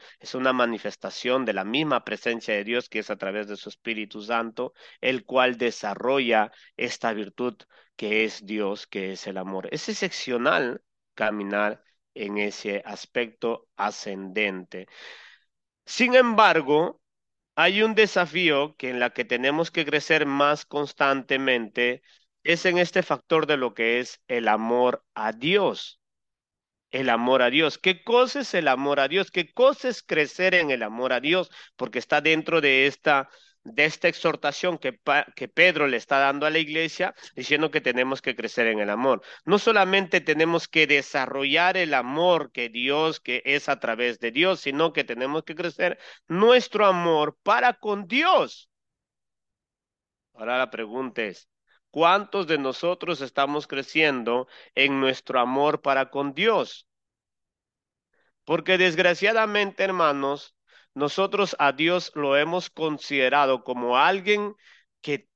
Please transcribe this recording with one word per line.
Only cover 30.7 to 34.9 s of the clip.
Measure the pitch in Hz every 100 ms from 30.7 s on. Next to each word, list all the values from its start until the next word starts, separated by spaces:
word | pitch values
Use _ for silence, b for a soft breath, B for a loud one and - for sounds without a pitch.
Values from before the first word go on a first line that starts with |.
el | 123
amor | 110 113 127
a | 123
Dios? | 143 185 170 B B -
Porque | 120 120
está | - 151
dentro | 147 160 156 165
de | 147 131 135
esta, | - 160 139 135 b b b
de | 117 113 151
esta | - 170
exhortación | - 170 147 147 135 180 165
que | 131